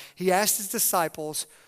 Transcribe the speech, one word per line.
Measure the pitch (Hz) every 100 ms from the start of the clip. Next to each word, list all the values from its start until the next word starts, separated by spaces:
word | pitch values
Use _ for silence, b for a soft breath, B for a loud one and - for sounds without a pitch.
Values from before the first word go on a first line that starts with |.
| B
he | - 185
asked | 185 208 -
his | 196
disciples, | 226 - 190 160 - 151 151 - b